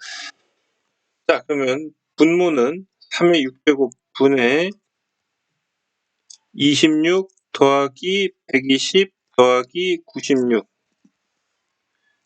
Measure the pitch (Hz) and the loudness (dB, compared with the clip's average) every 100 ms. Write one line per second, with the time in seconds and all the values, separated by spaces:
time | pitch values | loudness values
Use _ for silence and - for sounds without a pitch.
0 | - - - - _ _ _ _ _ _ | -16 -16 -18 -20 _ _ _ _ _ _
1 | _ _ - 143 - 143 127 139 156 - | _ _ -4 -4 -4 -4 -2 -4 -8 -18
2 | _ - 160 175 175 139 123 180 190 _ | _ 0 2 2 2 0 -2 -4 -12 _
3 | - - 175 165 131 - 156 139 123 - | -12 0 2 2 -2 -2 -2 0 -2 -6
4 | _ - 139 135 120 147 185 202 _ _ | _ 0 2 2 2 0 -4 -10 _ _
5 | _ _ _ _ _ _ _ _ _ _ | _ _ _ _ _ _ _ _ _ _
6 | _ _ _ - _ - 143 131 160 156 | _ _ _ -20 _ -4 -2 2 2 2
7 | 165 190 190 _ _ - 139 139 139 131 | 0 -2 -4 _ _ 0 2 2 -2 -6
8 | 180 196 185 - - 131 135 135 - 190 | -6 -4 -4 -8 -6 -4 0 -2 0 0
9 | 190 _ _ - 127 123 123 175 185 170 | 0 _ _ 2 4 2 -2 -6 -4 -4
10 | - 143 - 135 123 110 - _ _ _ | -8 -8 -2 0 0 -2 -4 _ _ _
11 | _ _ _ _ _ _ _ _ _ _ | _ _ _ _ _ _ _ _ _ _
12 | _ _ | _ _